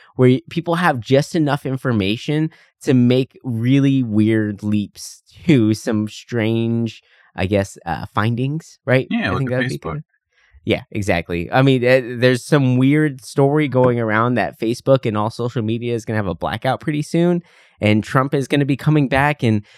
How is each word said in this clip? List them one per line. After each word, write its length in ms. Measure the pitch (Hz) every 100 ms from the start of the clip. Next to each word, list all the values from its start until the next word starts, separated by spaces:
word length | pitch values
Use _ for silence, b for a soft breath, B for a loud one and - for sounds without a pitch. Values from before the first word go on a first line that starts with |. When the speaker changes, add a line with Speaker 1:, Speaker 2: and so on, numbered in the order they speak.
| b b
Speaker 1:
where 120 | 127
y-, 120 | 131 -
people 240 | 165 165
have 260 | 170 175 135
just 340 | 104 131 147
enough 300 | 180 147 135
information 840 | 135 131 135 113 95 113 - 151 156 b b b
to 100 | -
make 460 | 127 123 127 131 _
really 600 | 131 113 120 139 139 135
weird 600 | 120 107 107 110 107 101
leaps 600 | 104 104 101 - - - _ - -
to 260 | 143 107
some 340 | 107 - 110 107
strange, 960 | - - 120 107 113 113 117 113 - b b b
I 120 | - 92
guess, 320 | 101 98 - -
uh, 180 | 78 -
findings, 640 | 110 107 117 131 156 - -
right? 220 | - 131 -
Speaker 2:
Yeah, 200 | 226 151
Speaker 1:
I 20 |
Speaker 2:
look 80 | 92
Speaker 1:
think 140 | 135
Speaker 2:
at 40 | 123
Speaker 1:
that'd 120 | 123
be 80 | 143
Speaker 2:
Facebook. 140 | -
Speaker 1:
kinda, 100 | 151 - _ _ _ _ _ -
yeah, 160 | 95 -
exactly. 600 | - 101 87 85 85 87
I 120 | 127
mean, 200 | 135 131
uh, 360 | 120 131 120 123
there's 240 | 127 127
some 320 | - 151 131 127
weird 480 | 131 147 156 127
story 440 | - - 139 151 147
going 300 | 123 127 120
around 360 | 113 107 120
that 260 | 123 87 -
Facebook 460 | 113 113 - 135 123
and 100 | 107
all 140 | 107
social 320 | - 120 120
media 320 | 107 117 120
is 100 | 117
gonna 140 | 110 110
have 80 | 98
a 80 |
blackout 460 | 85 80 - 131 120
pretty 200 | - 147
soon, 420 | 151 165 175 175 b b b b
and 220 | 104 107
Trump 300 | 101 135 135
is 140 | 147 131
gonna 160 | 143 143
be 100 | 139
coming 320 | - 151 135
back 340 | 135 143 143
and, 200 | 120 107 -